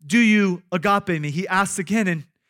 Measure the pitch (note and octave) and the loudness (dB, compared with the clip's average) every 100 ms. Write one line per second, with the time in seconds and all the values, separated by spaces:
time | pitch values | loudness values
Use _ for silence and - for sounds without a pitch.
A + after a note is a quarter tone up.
0 | C#3+ A3 A3+ G#3+ G3+ F3 - F3+ G3+ G3+ | -2 2 4 4 2 -2 -6 -4 0 0
1 | G3+ E3 D3 C#3+ G3 F#3 G3 - F3 A3 | 0 -4 -4 -6 -2 -2 -2 -4 -4 -2
2 | G3 E3 - _ _ | -2 -4 -8 _ _